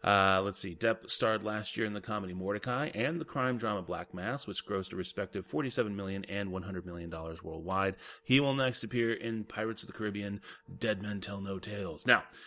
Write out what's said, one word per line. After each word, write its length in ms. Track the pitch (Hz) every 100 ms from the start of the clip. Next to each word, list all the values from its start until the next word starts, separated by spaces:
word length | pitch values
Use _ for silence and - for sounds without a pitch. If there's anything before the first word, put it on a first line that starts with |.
Uh, 380 | - 101 98 95
let's 160 | 98 95
see. 160 | 98 85
Depp 340 | 113 113 -
starred 360 | - 113 110 101
last 320 | 107 104 -
year 80 | 110
in 80 |
the 80 | 104
comedy 320 | 101 107 95
Mordecai 560 | 90 92 104 123 123 151
and 260 | - 123 170
the 60 | 175
crime 320 | - 127 123
drama 240 | 113 104
Black 320 | 87 85 85
Mass, 320 | 90 95 139 -
which 220 | 98 -
grossed 240 | 101 95
a 60 | 92
respective 480 | 90 - 98 101 92
forty-seven 500 | 147 139 120 110 101
million 300 | 98 98 95
and 260 | 101 98
one 120 | 92
hundred 220 | 92 95 90
million 240 | 85 85
dollars 320 | 82 82 80
worldwide. 540 | 85 80 82 95 98 95 - - -
He 160 | 131
will 120 | 143
next 300 | 135 131 120
appear 300 | 113 123 117
in 320 | 113 113 113 104
Pirates 360 | - 110 110
of 60 | -
the 60 |
Caribbean, 480 | - 107 101 101 101 - - - 90
Dead 240 | 113 104
Men 200 | 104 101
Tell 180 | 95 101
No 180 | 98 95
Tales. 480 | 90 104 95 156 127
Now, 180 | 117 - -